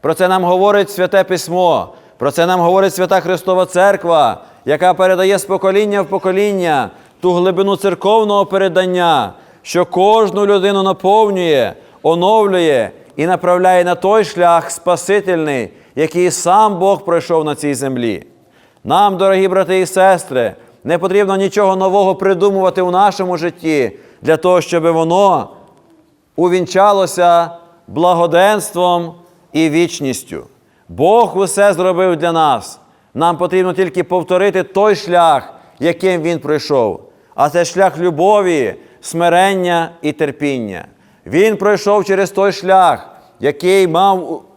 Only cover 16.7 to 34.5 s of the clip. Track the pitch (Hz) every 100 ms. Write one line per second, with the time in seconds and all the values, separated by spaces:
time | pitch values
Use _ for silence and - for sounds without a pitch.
16.7 | 185 196 185 - 170 - 165 151 143 147
17.7 | 127 135 123 120 95 - _ _ _ _
18.7 | _ - 165 202 185 196 190 190 185 170
19.7 | 185 185 190 190 175 - 127 113 - -
20.7 | _ - 165 180 196 196 196 196 208 196
21.7 | 190 190 202 190 185 190 180 202 196 185
22.7 | 185 180 180 202 185 185 175 165 165 160
23.7 | 147 113 - - _ 139 156 180 180 -
24.7 | 170 165 160 165 180 202 160 - - -
25.7 | _ _ _ _ _ _ - 175 185 170
26.7 | 185 208 202 180 - 175 170 170 - -
27.7 | _ - 139 175 170 170 170 196 214 -
28.7 | 170 180 175 170 165 _ _ _ 151 160
29.7 | 156 170 - 139 120 - 78 - _ _
30.7 | _ _ 87 160 226 202 185 190 196 202
31.7 | 170 185 180 185 165 170 165 156 120 -
32.7 | - _ _ _ 127 170 160 175 185 185
33.7 | 175 185 175 165 180 156 180 202